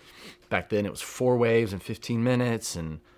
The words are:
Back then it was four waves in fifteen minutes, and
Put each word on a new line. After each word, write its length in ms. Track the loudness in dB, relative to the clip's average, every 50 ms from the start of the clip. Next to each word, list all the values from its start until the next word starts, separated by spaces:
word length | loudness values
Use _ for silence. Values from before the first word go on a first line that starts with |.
| -20 -20 -20 -20 -20 -20 -20 -18 _ -2
Back 180 | -2 -2 0 0
then 160 | 0 0 0
it 60 | 0
was 100 | -4 -8
four 380 | -10 -8 -4 0 2 4 4 4
waves 340 | 4 4 4 4 2 0
in 60 | -2 -6
fifteen 440 | -6 -8 -8 -6 -4 -2 0 2
minutes, 540 | 2 2 2 2 2 0 0 -2 -4 -6 -6
and 240 | -6 -6 -8 -8 -12 -14 _ -20